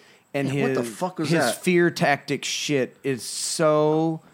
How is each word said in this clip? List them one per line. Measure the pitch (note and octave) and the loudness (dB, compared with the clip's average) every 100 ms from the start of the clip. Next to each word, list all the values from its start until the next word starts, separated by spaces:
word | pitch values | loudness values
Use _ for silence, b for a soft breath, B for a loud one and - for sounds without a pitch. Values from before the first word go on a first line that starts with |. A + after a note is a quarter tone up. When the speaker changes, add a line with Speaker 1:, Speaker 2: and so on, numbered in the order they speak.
| b b b | b b b
Speaker 1:
and | C#3 C3+ | -4 -2
Speaker 2:
Yeah, | |
Speaker 1:
his, | C#3 C3+ C3 | 0 0 0
Speaker 2:
what | |
the | A#2+ | -4
fuck | G#2 F3+ F3+ | -4 -6 -4
was | D3 | 0
Speaker 1:
his | E3 | 2
Speaker 2:
that? | B2 - | 2 0
Speaker 1:
fear | - F3 F3 | 2 4 2
tactic | - D#3+ C#3+ - C#3 | 2 2 2 -2 -6
shit | - - - C#3+ B2 - | -4 -6 -2 0 0 -4
is | C#3+ B2+ | -6 -6
so | - - - - D#3 D3+ D3+ D#3 E3 D#3+ b | -6 -8 -6 0 2 4 4 2 0 -4 b